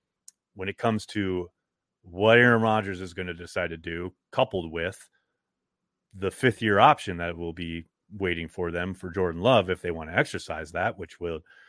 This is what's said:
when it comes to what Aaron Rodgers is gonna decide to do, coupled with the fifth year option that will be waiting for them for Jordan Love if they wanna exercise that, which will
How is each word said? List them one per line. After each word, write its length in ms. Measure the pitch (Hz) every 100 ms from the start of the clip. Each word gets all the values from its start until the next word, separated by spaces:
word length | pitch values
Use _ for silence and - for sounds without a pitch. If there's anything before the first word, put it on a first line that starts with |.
| _ _ - _ _
when 140 | 98 95
it 80 | -
comes 300 | 120 110 -
to 440 | 107 95 90 87 _ _ _ _ _
what 360 | 92 87 107 120
Aaron 240 | 123 113
Rodgers 400 | 113 110 98 90
is 100 | 92
gonna 220 | 90 90
decide 360 | 85 85 95 87
to 60 | 82
do, 380 | 82 85 90 - _
coupled 400 | - 127 95 82
with 260 | 82 87 - - _ _ _ _ _ _ _ _ _ _
the 160 | 95 95
fifth 320 | - 127 -
year 160 | 110 101
option 400 | 135 147 - 85
that 180 | 85 85
will 160 | 85
be 320 | 85 85 85 82 _ _ 104
waiting 320 | 95 85 82
for 220 | - 87
them 240 | 85 90
for 160 | 87 92
Jordan 320 | 98 90 85
Love 260 | 110 120 92
if 140 | 87
they 80 | 90
wanna 220 | 80 78
exercise 600 | 92 147 90 - 80 78
that, 260 | 85 104 98
which 220 | 85 -
will 200 | 85 78 - _